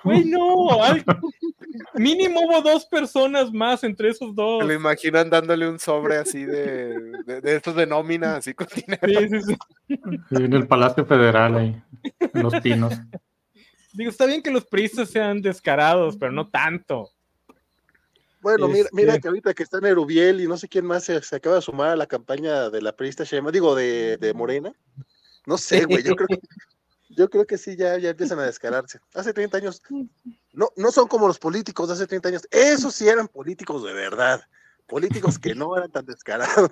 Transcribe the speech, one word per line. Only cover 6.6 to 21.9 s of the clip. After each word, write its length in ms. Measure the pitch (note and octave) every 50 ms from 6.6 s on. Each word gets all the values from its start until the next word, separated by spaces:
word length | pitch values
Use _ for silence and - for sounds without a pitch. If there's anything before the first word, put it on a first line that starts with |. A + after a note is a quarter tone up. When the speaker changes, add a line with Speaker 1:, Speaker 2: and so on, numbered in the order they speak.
| C#3+ C#3 C3 B2+ B2 A#2+ A#2 A#2 A2+ A2+ A#2 A#2 A2+
Speaker 2:
de, 160 | A#2+ B2+ C3
de 140 | C#3 D3 D3+
estos 200 | D3 - E3+ D#3+
de 120 | E3+ E3
nómina, 480 | D3+ D3+ D#3 D#3+ E3 E3 E3+ E3 D#3+ D#3
así 180 | C#3 - C3 C3
con 140 | - F3+ - -
dinero? 320 | F3+ - G3 G3 - -
Speaker 1:
Sí, 220 | G3+ G3+ G#3 G#3+ G#3
sí, 120 | G#3+ G#3+
sí. 160 | G3 G3+ A3 - - _ _ _ _ - C#4 - - G3 D3+ - - -
Speaker 3:
Sí, 60 | C3 C3 B2+
en 100 | B2 C3+
el 140 | C3+ B2
Palacio 380 | B2+ C3 B2+ B2 B2+ - D#3 C#3
Federal, 500 | - D3 B2+ A#2+ A#2 A2 A2 A2+ A#2 A#2
ahí, 260 | A#2 A2+ A2+ A2+ - - _ - - - C#4 - - F4 - -
en 100 | F4 -
Los 160 | A#2 - E4+
Pinos. 320 | - B2 A#2 A#2 A#2 A#2 A#2 A#2 - - - - _ _ _ _ _ _ _ _ _ _ _ _ _ _ -
Speaker 1:
Digo, 160 | G3+ A3+ A#3
está 140 | - - C4
bien 180 | C4+ D4 D#4 -
que 80 | D#4
los 140 | C4 B3 -
priistas 440 | _ - G3 A3 G#3 - B3 A3+ -
sean 320 | - A3 G#3+ G3+ G3+ G#3
descarados, 760 | G3 G3 F3+ - - D#3+ C#3 C#3+ D3+ D#3+ E3+ F3+ E3+ D#3 A2
pero 140 | G#2 C#3 B2+
no 180 | C3+ D3 D#3 -
tanto. 600 | - C3+ D3 D#3+ E3+ F3 - - C#3 A#2 G2+ - _ _ _ _ _ _ _ _ _ _ _ _ _ _ _ _ _ _ _ _ _ _ _ _ _ _
Speaker 4:
Bueno, 260 | - G#3 A3 G#3 -
mira, 140 | - - G3+
Speaker 1:
Este 140 | G3+ - F#3
Speaker 4:
mira 240 | G3 G#3 A3 A3 C#3+
que 80 | D3+
ahorita 260 | E3+ F3+ G#3+ - G3 F3+
que 80 | - E3
está 160 | - - F#3+
Nerubiel 600 | G3 G3+ F#3 F3 D3+ C#3+ E3 E3 F3 F#3 G3 F#3
y 60 | F3+
no 80 | E3 F3
sé 100 | E3+ G3+
quién 180 | - - F#3 F3
más 180 | F3 F3 F3 -
se, 160 | - E3+ D3+ -
se 120 | - D3+
acaba 200 | C3+ - D#3+ F3+
de 60 | F3+ -
sumar 260 | - C#3+ C#3 D3
a 60 | D#3+